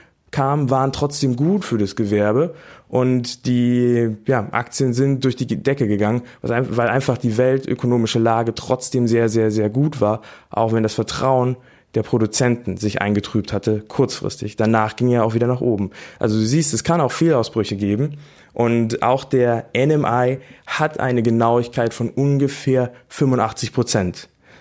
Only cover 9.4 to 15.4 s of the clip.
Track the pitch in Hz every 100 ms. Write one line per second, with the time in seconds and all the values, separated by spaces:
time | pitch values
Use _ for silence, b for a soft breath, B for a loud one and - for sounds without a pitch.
9.4 | 110 107 104 120 151 143 104 110 B B
10.4 | B - 113 113 110 - 110 - 131 127
11.4 | 123 123 b b b 113 107 120 110 -
12.4 | 123 120 - 95 104 101 101 104 - 110
13.4 | 95 101 107 107 - - 131 - 98 -
14.4 | 113 - 110 113 110 - 123 120 110 113